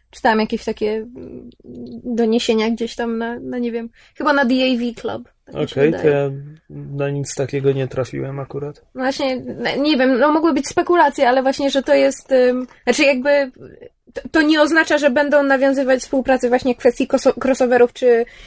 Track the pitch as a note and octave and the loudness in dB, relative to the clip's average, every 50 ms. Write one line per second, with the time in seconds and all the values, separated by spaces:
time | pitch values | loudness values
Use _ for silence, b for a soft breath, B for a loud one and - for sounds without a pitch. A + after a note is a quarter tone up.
0 | _ _ - - - A#3+ A3 A3 A3 G#3+ A#3 A3 - A#3 G#3+ - G#3+ G#3+ G#3+ A3 | _ _ -12 -2 0 2 2 2 0 -2 -4 -6 -6 -6 -6 -4 -4 -4 -4 -4
1 | A3 A#3+ B3 C4 B3+ B3 B3 B3 B3 A#3+ - _ _ A#3+ A#3+ B3 A#3+ A#3+ A#3+ A#3 | -8 -10 -14 -18 -18 -16 -18 -18 -20 -20 -20 _ _ -20 -18 -18 -16 -16 -16 -14
2 | - B3 A#3+ A3 A#3 A3 A3 A#3+ - - A3+ A3 A3 A3+ A#3 A3 A#3 - - - | -10 -6 -2 0 0 2 0 0 0 0 0 0 2 0 -2 -4 -6 -8 -6 -6
3 | A#3+ A#3 A3+ A3+ A#3 A3+ A#3+ B3 C4 B3+ B3+ B3 A#3+ A#3+ A3+ A#3 A#3 A#3 b b | -6 -6 -4 -6 -6 -8 -8 -10 -10 -10 -8 -6 -6 -4 -6 -6 -10 -12 b b
4 | b b b - D#4 D4+ C#4+ C#4 C#4 A#3 C4 B3+ C4 C4 B3+ A#3 A#3+ A#3+ A3+ - | b b b -4 0 2 2 2 2 2 2 2 2 0 0 -2 -4 -6 -8 -8
5 | - - - A#3 A#3+ _ _ _ _ - - - D3+ - - C3 C#3+ D#3 E3 F3 | -10 -10 -10 -10 -12 _ _ _ _ -12 -6 -6 -6 -4 -2 0 2 2 2 2
6 | F3 D#3 C#3+ C#3+ C#3+ C#3 C#3 C#3 C#3+ D3 D3+ D#3 _ - D3 C#3+ C#3+ C#3+ C#3+ C#3+ | 0 2 2 2 0 -4 -6 -8 -14 -16 -20 -20 _ -20 -18 -16 -14 -12 -8 -6
7 | C#3+ C#3+ C#3+ C#3+ C#3 - - - C#3+ - - C#3+ C3+ C#3 C3+ C3+ C3 B2+ - C3+ | -6 -4 -4 -6 -6 -6 -6 -6 -6 -4 -4 -2 0 0 0 0 -2 -4 -4 -6
8 | B2+ - - C3+ C3+ C3+ C#3 C#3 C3+ - - C#3+ C#3+ D3 D3+ _ _ _ - B3+ | -6 -6 -6 -8 -8 -8 -8 -10 -12 -10 -10 -10 -10 -10 -14 _ _ _ -10 -6
9 | C4 C4 C#4 - D4 C4 C4 B3 C4 B3 - - A#3 - - A#3 C#4+ D4+ D#4 B3 | -4 -4 -4 -2 -4 -4 -4 -6 -8 -12 -10 -6 -6 -4 -2 -2 0 0 2 2
10 | C4 C4 C4+ A3 C4+ D4+ D4+ D#4+ D#4 E4+ C#4 D4+ C#4+ - - F4+ E4+ - F4 F4 | 2 2 4 4 4 2 2 2 2 2 0 0 -2 -4 -2 -2 0 2 4 4
11 | D#4 C#4+ - - C4+ A#3+ B3+ C4+ B3+ C4+ C4+ - C#4+ C#4 C4+ C#4 - - C#4+ C#4 | 4 2 2 2 2 2 4 2 2 0 0 0 -2 0 0 0 2 2 4 4
12 | C4+ C#4 C4+ - - - C4+ B3+ B3+ B3 B3 B3+ B3+ b b b b B3 A#3+ - | 4 2 0 -2 -4 0 2 4 4 4 2 0 -4 b b b b -2 2 2
13 | D4+ C4+ B3+ B3+ B3 C#4+ C#4+ C#4+ C#4 B3+ - - - - - - - - _ _ | 4 2 2 2 2 2 2 2 2 -2 -6 -18 -20 -20 -20 -20 -20 -20 _ _
14 | _ _ - - - - - D#4+ D4+ D4+ D#4+ D4+ D4 D4 D#4+ D#4+ D#4+ - D#4+ D4 | _ _ -16 -14 -10 -2 0 2 4 4 4 4 4 4 4 2 2 2 2 2
15 | C#4+ C#4+ A#3+ D4 D4 C#4+ D4 D4 C#4+ C#4 C4+ B3+ C4+ C#4 C4+ C4+ C#4 B3 C4 B3+ | 2 2 2 2 0 2 2 2 4 4 2 2 2 2 2 2 2 0 0 0
16 | - - - C4+ B3 - C4+ B3 - A#3+ A#3+ B3+ - C4 B3 - - B3+ - - | 0 -2 -2 -2 0 2 0 0 2 0 0 0 0 0 -2 2 2 0 2 2
17 | C4+ - - C4 - C4+ - - - B3+ C4+ - C4 A#3+ B3+ A#3+ A#3+ A#3+ - - | -2 0 0 2 2 2 0 0 0 -2 0 2 2 2 4 4 4 4 2 0
18 | B3+ B3 A#3 A3+ A#3+ B B B B | 2 2 4 2 0 B B B B